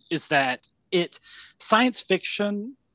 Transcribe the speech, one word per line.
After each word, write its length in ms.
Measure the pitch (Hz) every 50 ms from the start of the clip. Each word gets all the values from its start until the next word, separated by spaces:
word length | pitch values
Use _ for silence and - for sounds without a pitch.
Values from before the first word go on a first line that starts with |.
| _ -
is 200 | 170 151 - -
that 380 | 156 139 135 127 127 - - - _ _ _ _
it, 280 | 180 175 175 - - - - - - - - - _ -
science 420 | - - 226 220 254 254 - -
fiction 760 | - - 190 180 - - - - 208 202 208 202 208 262 277 _ _ _